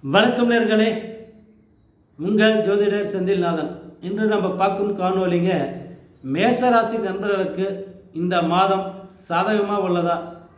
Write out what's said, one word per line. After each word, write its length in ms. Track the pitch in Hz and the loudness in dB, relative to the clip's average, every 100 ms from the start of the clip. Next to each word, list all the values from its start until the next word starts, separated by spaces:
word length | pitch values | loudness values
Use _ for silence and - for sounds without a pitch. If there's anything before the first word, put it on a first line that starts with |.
வணக்கம் 480 | 135 175 240 240 240 | 2 4 4 2 2
நேர்களே, 360 | 233 214 214 226 - - - - - - _ _ _ _ _ _ _ | 2 2 2 2 0 -8 -16 -18 -20 -20 _ _ _ _ _ _ _
உங்கள் 360 | 170 208 220 220 | 0 4 4 4
ஜோதிடர் 460 | 175 202 202 202 - | 2 2 2 0 -2
செந்தில்நாதன். 580 | 196 180 196 175 165 151 - - - 175 | -2 0 0 0 -2 -4 -8 -16 -14 -8
இன்று 180 | 208 214 | -2 0
நம்ம 200 | 208 180 180 | 0 0 0
பார்க்கும் 320 | 190 196 202 202 | 0 0 -2 -2
காணொளிங்க, 560 | 185 190 185 175 175 185 - - - - - _ 131 | 0 0 2 2 2 0 -2 -8 -14 -18 -20 _ -6
மேசராசி 640 | 143 220 240 247 233 226 226 202 | 0 2 4 4 4 2 -2 -4
நண்பர்களுக்கு 600 | 185 202 196 190 175 190 190 - - - | -4 -2 -2 -2 -4 -4 -6 -12 -18 -16
இந்த 220 | 160 175 180 165 | -6 -2 0 2
மாதம் 320 | 175 190 190 - - - - - | 2 2 2 -2 -10 -18 -20 -4
சாதகமா 500 | 170 196 214 202 208 185 | -2 0 0 0 0 0
உள்ளதா 300 | 175 170 170 - - - | 0 0 -2 -4 -16 -20